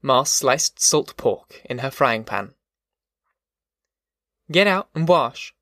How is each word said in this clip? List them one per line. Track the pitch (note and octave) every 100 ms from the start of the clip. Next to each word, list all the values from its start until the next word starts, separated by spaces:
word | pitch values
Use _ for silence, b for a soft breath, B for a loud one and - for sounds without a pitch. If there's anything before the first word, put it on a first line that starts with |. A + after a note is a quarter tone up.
Ma | C#3 B2+
sliced | C3+ - C3+ C3 - _
salt | - D#3 - -
pork | B2 G2 _ -
in | - B2
her | C3+
frying | - C3+ A2+
pan. | A2 G2+ G2 _ _ _ _ _ _ _ _ _ _ _ _ _ _ _ _ _ _ _ _
Get | D#3+ G3+
out | F#3+ -
and | - D#3+
wash | F3 A#2+ - - _